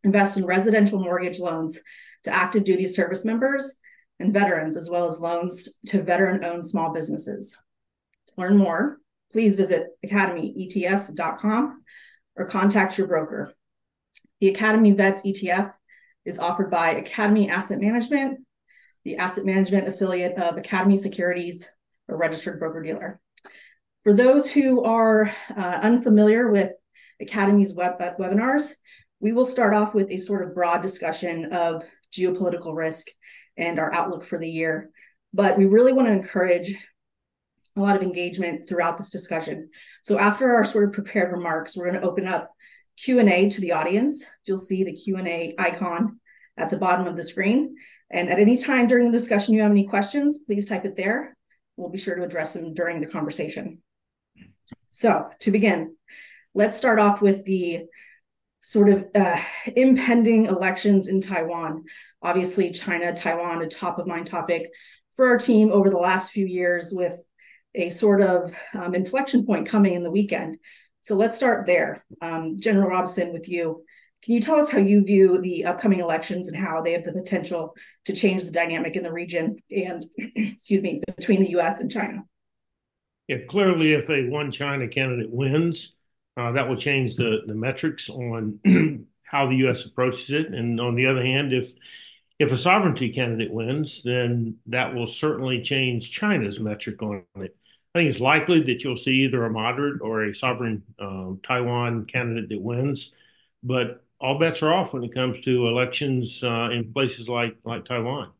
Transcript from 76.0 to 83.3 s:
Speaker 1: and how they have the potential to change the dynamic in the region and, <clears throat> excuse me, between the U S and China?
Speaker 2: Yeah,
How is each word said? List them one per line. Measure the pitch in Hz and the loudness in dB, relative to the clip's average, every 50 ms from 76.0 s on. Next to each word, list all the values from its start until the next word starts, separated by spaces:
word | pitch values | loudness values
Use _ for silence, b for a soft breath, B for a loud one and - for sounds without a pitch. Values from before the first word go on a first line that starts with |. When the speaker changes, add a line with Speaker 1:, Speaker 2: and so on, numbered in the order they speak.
| 175 165 160 160 160 - 180 180 180 | 2 0 -2 -2 -2 -6 -8 -8 -8
Speaker 1:
and | 185 - | -8 -8
how | 180 196 170 160 165 165 | -6 -6 -4 -4 -2 -2
they | 170 | -2
have | 170 170 165 | -2 -2 -4
the | - - | -6 -8
potential | 185 180 - 202 175 151 - 175 165 160 160 - B B B B B _ | -8 -6 -4 -4 -4 -4 -4 -6 -6 -6 -8 -12 B B B B B _
to | - 202 | -8 -4
change | - - 196 190 190 185 | 0 0 0 0 0 -6
the | 165 | -4
dynamic | 156 170 170 165 165 160 160 160 160 | -2 -2 -2 0 -2 -4 -4 -4 -4
in | 180 | -6
the | 170 165 | -6 -6
region | 165 170 175 170 170 170 160 214 202 - _ _ - | -8 -8 -8 -6 -4 -4 -2 -4 -6 -8 _ _ -6
and, | 202 180 180 175 160 - - | -6 -6 -6 -8 -12 -14 -14
<clears throat> | _ - 214 - _ | _ -12 -12 -10 _
excuse | 233 214 196 - - - - 202 196 196 | -4 -4 -4 -6 -12 -4 0 0 0 0
me, | 175 - - - - - | -2 -6 -6 -8 -10 -12
between | - - - 202 190 | -8 0 2 4 4
the | 190 175 | 4 2
U | 170 175 | 2 0
S | 165 165 - - | 0 0 -2 -4
and | - - | -8 -6
China? | - 214 202 - - 190 - _ _ _ _ _ _ _ _ _ _ _ _ _ _ _ _ _ _ _ _ | -6 -6 -6 -6 -8 -12 -14 _ _ _ _ _ _ _ _ _ _ _ _ _ _ _ _ _ _ _ _
Speaker 2:
Yeah, | - | -6